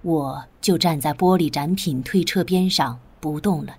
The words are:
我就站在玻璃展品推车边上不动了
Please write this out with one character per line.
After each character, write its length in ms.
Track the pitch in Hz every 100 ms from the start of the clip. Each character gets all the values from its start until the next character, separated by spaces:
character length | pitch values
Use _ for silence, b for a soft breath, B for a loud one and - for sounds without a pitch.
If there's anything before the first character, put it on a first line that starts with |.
我 400 | 180 160 135 139 - _
就 160 | - 175
站 220 | 175 151
在 140 | 151
玻 240 | 147 180 185
璃 120 | 151
展 260 | 147 147 190
品 260 | - 131
推 220 | 127 190
车 200 | 165 190
边 240 | 170 185 185
上 300 | - 135 123 - -
不 200 | 156 151
动 260 | 208 165
了 100 | 143